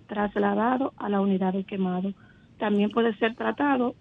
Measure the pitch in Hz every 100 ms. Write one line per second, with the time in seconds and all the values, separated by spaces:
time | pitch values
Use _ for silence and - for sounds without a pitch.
0 | - 208 208 208 202 202 233 262 269 -
1 | 202 202 196 190 185 196 190 196 185 180
2 | 196 - - - - - 214 208 202 233
3 | 226 - 226 240 226 226 285 254 240 -